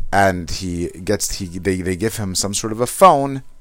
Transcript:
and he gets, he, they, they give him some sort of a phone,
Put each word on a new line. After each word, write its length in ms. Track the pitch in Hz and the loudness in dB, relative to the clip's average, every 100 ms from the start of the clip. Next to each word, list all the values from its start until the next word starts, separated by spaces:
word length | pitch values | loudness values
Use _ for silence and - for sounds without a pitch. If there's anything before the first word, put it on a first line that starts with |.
| - | 2
and 380 | 98 98 90 82 | 4 4 2 -4
he 380 | 98 92 87 85 | -6 -4 -4 -4
gets, 500 | - 92 101 - - | -6 -2 -2 -2 -6
he, 80 | 95 87 | -8 -4
they, 240 | 90 92 | -2 -2
they 140 | 90 92 | -2 -2
give 220 | 110 - | -2 -2
him 180 | 101 90 | -4 -2
some 180 | 101 | -4
sort 180 | 101 113 | -4 -4
of 100 | 110 | -2
a 40 | 123 | -4
phone, 560 | - 190 147 139 135 - - | 6 6 6 2 -4 -10 -18